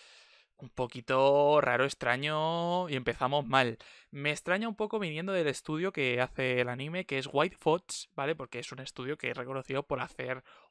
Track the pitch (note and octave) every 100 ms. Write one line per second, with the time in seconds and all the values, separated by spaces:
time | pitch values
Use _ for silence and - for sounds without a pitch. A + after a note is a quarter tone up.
0 | - - - _ _ _ C3 - B2 B2
1 | A#2 C3 C#3 C#3+ C#3+ D3 C3 A#2+ C3+ -
2 | B2 B2+ D3 D#3 D#3+ E3+ E3+ F3+ F3 C3+
3 | B2 A#2 C3 D3 A#2 C3 B2 A2+ - -
4 | _ C#3+ D3 D3 F3 F#3+ A#3 G#3 G#3+ A3
5 | F3+ D3+ F#3 F#3+ D3+ B2+ - D#3 F#3 D#3+
6 | C3 A#2+ B2+ - C3 B2 B2 B2 D3 F3+
7 | - C3+ C3 C#3 E3+ - D#3+ E3+ - -
8 | - - C#3 D#3+ B2+ A#2+ - C3+ C3+ -
9 | B2+ D3+ B2+ C3 B2 C3+ - C3+ - C3
10 | C3 - B2+ B2+ - - _